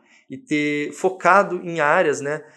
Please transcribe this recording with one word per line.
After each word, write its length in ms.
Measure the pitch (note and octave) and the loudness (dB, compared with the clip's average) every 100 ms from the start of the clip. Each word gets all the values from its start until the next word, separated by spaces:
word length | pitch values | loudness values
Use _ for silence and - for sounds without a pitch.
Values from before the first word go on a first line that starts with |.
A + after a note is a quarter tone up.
| _ _ - | _ _ -18
e 80 | C3+ | -14
ter 560 | - D3+ D3 D3 D3 | -4 -2 -2 -2 -6
focado 640 | - F#3 F#3 F3 G3 F3+ F3+ | -2 -4 2 4 4 4 -4
em 180 | F3+ E3 | -6 0
áreas, 400 | D3 F3+ D#3+ B2+ | 2 4 2 0
né, 200 | C#3 D3+ - | -4 -8 -10